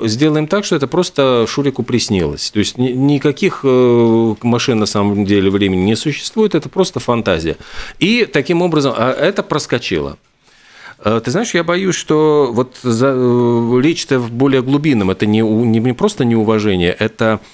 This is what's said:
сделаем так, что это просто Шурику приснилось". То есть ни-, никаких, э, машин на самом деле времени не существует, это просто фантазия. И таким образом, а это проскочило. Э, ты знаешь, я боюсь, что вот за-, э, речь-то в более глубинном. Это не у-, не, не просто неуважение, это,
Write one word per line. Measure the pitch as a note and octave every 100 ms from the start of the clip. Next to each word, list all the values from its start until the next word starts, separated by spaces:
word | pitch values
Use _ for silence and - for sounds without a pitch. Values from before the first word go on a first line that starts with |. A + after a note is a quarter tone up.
сделаем | A2+ A2+ D#3 D3+ D3+
так, | G3+
что | G3+ E3
это | C3
просто | E3 F3 - C3+ B2 A2
Шурику | - C#3 C3
приснилось". | A#2 A#2+ - G2 D2+ C#2+ -
То | G#2+
есть | G2+ -
ни-, | B2+
никаких, | B2+ C#3 D3 D3+ C#3 F#3+ -
э, | C3+ B2+ B2 A#2+ A#2 A2+ A2+ G#2
машин | A#2 A#2+ - A2+
на | G#2
самом | G#2+ G2+ G2+
деле | G2 G#2 F#2+
времени | G2 G2 F#2
не | G2 A2
существует, | D3+ C#3+ - A3+ G#3+
это | E3 C#3+
просто | F#3+ F3+ D#3
фантазия. | - A#2 G#2 E2 D#2+ D2 - - - -
И | F3+ A#3+ F#3+
таким | D3+ C#3 E3+
образом, | F3+ D#3 C#3 A2+
а | A#2+
это | C3 D#3 G#3+
проскочило. | - D#3 - B2 - E2+ C#2 D#2 _ _ _ _ _ - - - G#2+
Э, | A2+
ты | A#2+
знаешь, | D#3+ A3+
я | F3
боюсь, | E3 F3 F#3+ D#3
что | - D#3 D#3 D3 C3+
вот | A2+ B3+ -
за-, | B2+ A2+ C3+
э, | B2+ B2 B2 A#2+ A#2+ A#2 B2
речь-то | D3 F3 - C3
в | A#2
более | A#2 C#3 C3+
глубинном. | B2+ C#3+ D#3 A#2+ F#2+
Это | F#2+ G#2
не | A2
у-, | A2+ A2
не, | A#2+ A2+
не | B2
просто | B2 G#3 -
неуважение, | A#2+ A2+ A2 A2 G#2+ F#2 F2 -
это, | A2 - A2+ G#2+ -